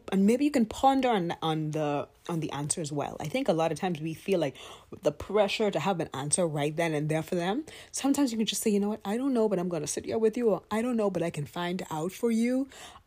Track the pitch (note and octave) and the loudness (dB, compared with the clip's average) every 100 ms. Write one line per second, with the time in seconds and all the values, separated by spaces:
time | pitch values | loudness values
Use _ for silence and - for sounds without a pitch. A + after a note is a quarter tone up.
0 | - G3 G3 B3 D4 C#4+ A3 - C4+ C4+ | 0 4 6 4 4 2 0 4 4 6
1 | B3 G#3+ E3+ - D#3+ D#3+ D#3 D3+ D3+ C#3+ | 4 2 0 -2 0 0 0 -2 0 -2
2 | - _ - E3+ - C#3 D3 - D3+ D3 | -4 _ -6 -4 -4 -4 -4 -4 -4 -4
3 | C3+ - D#3 C4 C#4 F#3+ E3 D#3+ F#3+ D#3+ | -6 -6 -4 -2 0 2 2 0 -2 -4
4 | D#3+ D#3 - F#3 D3+ - - - - - | -6 -6 0 0 0 -4 -14 -20 -18 -4
5 | - D3+ - G3+ G3+ - G#3+ F3+ D3+ F3+ | -2 -2 0 2 2 2 0 0 0 0
6 | D#3+ C#3 D3 - F3 D3+ D3 D#3 E3+ D3+ | -2 -4 -6 -2 -2 0 -2 0 0 0
7 | D3+ D#3 D#3+ F3+ E3+ A3+ D#4+ - - - | 0 -2 -2 -2 -2 -4 -6 -14 -12 -4
8 | C4+ C#4 C#4 A3+ G#3 - - G3+ G3+ G#3+ | 0 2 2 2 -2 0 0 2 0 -2
9 | G3 A3 C#4 B3 G#3+ F#3 F3+ E3+ D3 - | -4 -2 0 2 2 2 0 -2 -4 -6
10 | - A3+ A3 A3 A#3 F3 - A3 A#3+ A#3 | -4 0 2 2 2 2 0 -2 0 2
11 | G#3 F3+ E3 E3 C#3+ - F3 F3+ F#3 D#3 | 0 0 -2 -2 -6 -4 -4 -4 -4 -4
12 | E3+ - A#3+ A3+ A#3 B3+ C4+ - - - | -4 -2 0 2 2 2 -2 -8 -18 -16